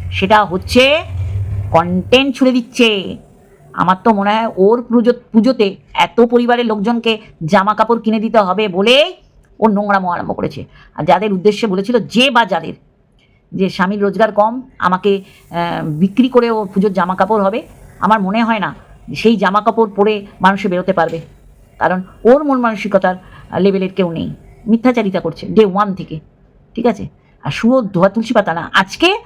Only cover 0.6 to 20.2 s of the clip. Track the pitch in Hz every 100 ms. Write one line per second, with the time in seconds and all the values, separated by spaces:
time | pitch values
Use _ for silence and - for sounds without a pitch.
0.6 | - 240 269 311 359 - - - - -
1.6 | - 165 175 180 - 254 277 - 262 254
2.6 | 240 - 233 202 180 - - _ _ _
3.6 | - - 175 190 - 202 202 220 226 -
4.6 | 190 247 240 233 226 240 - 226 226 254
5.6 | 196 - _ - 175 - 233 240 240 240
6.6 | 233 214 196 233 226 214 - - 156 202
7.6 | 196 208 220 233 220 220 214 220 185 185
8.6 | 214 175 208 269 349 349 _ _ _ -
9.6 | 214 202 208 196 185 170 - - 151 -
10.6 | - - - - 151 180 208 190 202 202
11.6 | 226 185 196 240 147 214 269 233 208 175
12.6 | 156 - _ _ _ _ _ _ _ 180
13.6 | 190 - 180 208 202 190 220 208 214 254
14.6 | 247 - 175 185 202 196 190 - _ 170
15.6 | 170 165 160 151 190 196 254 247 233 220
16.6 | 190 196 202 190 175 185 185 220 196 233
17.6 | - - - - 180 220 185 220 226 220
18.6 | 165 - - - - 147 220 220 190 202
19.6 | 214 226 220 196 202 214